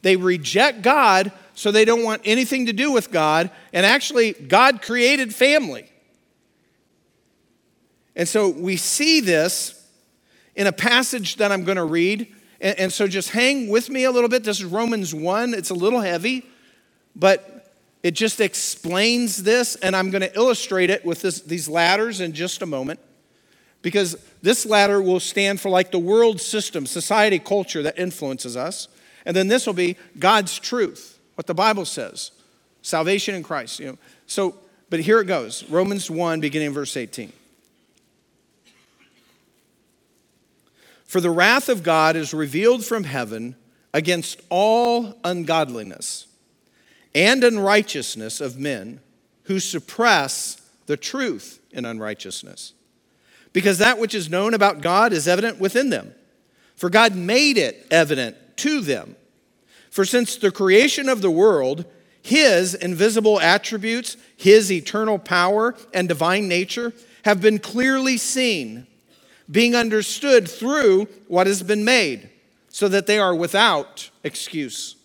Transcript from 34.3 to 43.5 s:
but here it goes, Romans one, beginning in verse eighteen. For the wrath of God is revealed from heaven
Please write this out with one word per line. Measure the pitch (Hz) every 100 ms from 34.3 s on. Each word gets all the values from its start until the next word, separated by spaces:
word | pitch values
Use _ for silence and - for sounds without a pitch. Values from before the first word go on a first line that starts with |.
| - 190 - _ _ _
but | 170
here | 160 226
it | 190
goes, | 175 113 - -
Romans | 160 185 202 -
one, | 160 170 160
beginning | 151 147 151
in |
verse | 143 139 143
eighteen. | 113 - 113 - _ _ _ _ _ _ _ _ _ _ _ _ _ _ _ _ _ _ _ _ _ _ _ _ _ _ _ _ _ _ _ _ _ _ _ _ _
For | 190
the | 175
wrath | 170 185 254 269
of | 233
God | 170 160 156 165
is | 156
revealed | 156 147 143 220 247
from | 208 226 165
heaven | 135 117 110 120